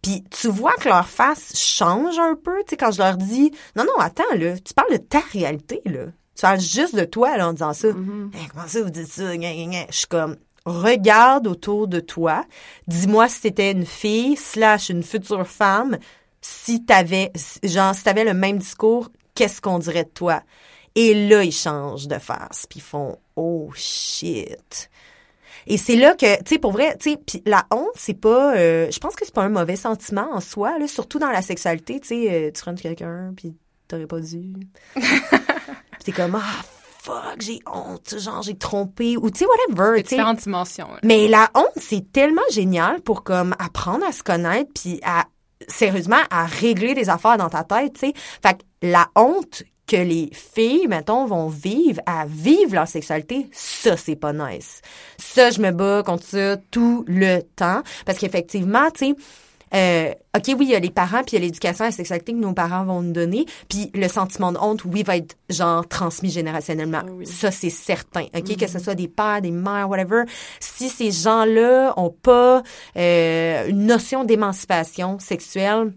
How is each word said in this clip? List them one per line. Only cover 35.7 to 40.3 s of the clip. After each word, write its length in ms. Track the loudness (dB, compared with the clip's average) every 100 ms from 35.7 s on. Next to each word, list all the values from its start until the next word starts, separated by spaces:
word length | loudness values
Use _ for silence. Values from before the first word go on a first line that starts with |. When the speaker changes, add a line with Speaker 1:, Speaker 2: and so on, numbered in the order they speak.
| -18 _ -12 -8
Speaker 1:
t'es 60 |
comme, « 240 | -4 -4 -4
Ah, 220 | -6 -10 -14 -20 -20 -20
fuck, 320 | -12 -10 -10 -12
j'ai 180 | -10 -10 -12
honte, 440 | -12 -12 -16 -12 -10
genre, 240 | -10 -10
j'ai 140 | -10 -10
trompé », 600 | -6 -4 -6 -2 -2 0
ou 80 | -2
tu 100 | 0
sais, 60 | 2
whatever, 500 | 4 2 2 4 4
Speaker 3:
Il 20 |
y 20 |
a 40 |
Speaker 1:
tu 60 | 2
sais. 60 | 0
Speaker 3:
différentes 240 | 2